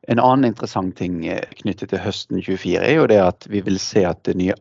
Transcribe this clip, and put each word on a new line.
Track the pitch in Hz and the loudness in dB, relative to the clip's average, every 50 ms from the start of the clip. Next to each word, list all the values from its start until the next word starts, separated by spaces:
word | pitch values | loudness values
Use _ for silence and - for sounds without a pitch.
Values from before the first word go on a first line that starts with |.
| - - | -4 -2
En | 117 120 | 2 4
annen | 123 127 131 139 135 | 4 4 4 4 2
interessant | 120 107 - - 107 - 104 95 92 87 | 2 0 -2 -6 -6 -4 -4 -4 -4 -4
ting, | - 95 90 87 82 82 | -6 -6 -4 -4 -4 -4
eh, | 85 90 - - - - | -6 -6 -6 -8 -10 -12
knyttet | - - 104 90 - - - | -8 -6 -6 -6 -6 -6 -6
til | 98 92 | -6 -4
høsten | - 104 - - - - - 92 90 | -4 -6 -6 -8 -8 -6 -6 -4 -4
tjuefire | - 95 92 - 87 87 90 95 | -4 -4 -4 -2 -2 0 0 2
er | 120 147 | 2 4
jo | 160 143 113 | 4 4 6
det | 107 101 | 6 6
at | 92 90 - - - - | 6 4 2 -2 -6 -6
vi | 104 101 | -4 -4
vil | 92 104 95 95 | -2 -2 -2 -2
se | - - - 110 92 | -4 -2 0 2 2
at | 87 85 - - | 2 0 -2 -4
det | 92 - 92 | -4 -2 0
nye | 90 95 104 - | 0 -2 -2 -2